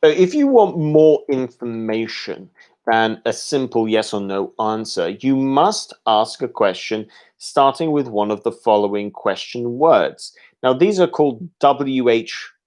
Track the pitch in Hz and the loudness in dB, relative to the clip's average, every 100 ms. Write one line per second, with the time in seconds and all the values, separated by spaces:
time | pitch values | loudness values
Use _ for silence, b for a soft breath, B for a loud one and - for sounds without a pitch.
0 | 156 156 185 294 277 254 202 165 151 151 | 4 4 2 4 4 6 4 2 0 6
1 | 156 151 - 139 127 _ 120 113 110 110 | 6 4 2 -4 -4 _ -10 -8 -4 -4
2 | 113 - - 95 92 _ b b - 113 | -4 -8 -12 -12 -14 _ b b -2 0
3 | 220 220 - 113 - 147 131 123 113 110 | 0 -2 -6 -6 -4 -4 -2 -2 0 0
4 | 107 104 98 98 101 _ 107 110 110 - | -2 -4 -6 -4 -6 _ -4 -4 -6 -4
5 | 85 101 131 135 135 135 175 208 - - | -4 -4 -2 0 0 2 2 0 -8 -10
6 | - 107 110 - 127 - 104 90 - 110 | 0 0 0 -4 -10 -2 0 0 -6 -8
7 | 107 b b b - - 139 139 165 147 | -8 b b b -8 2 2 2 -2 -2
8 | 131 107 104 107 117 - - 107 104 104 | -2 -4 -2 -2 -4 -6 2 2 2 -2
9 | 104 95 - 95 - - 120 120 156 135 | -6 -6 -4 -4 -6 -8 -8 -2 4 4
10 | 78 - - b b b 127 131 175 202 | 2 -6 -18 b b b -2 2 2 2
11 | 175 - 151 117 175 _ 143 139 139 131 | 0 2 -2 -2 -10 _ 2 2 0 -2
12 | 123 117 113 - - _ | 2 2 0 -12 -16 _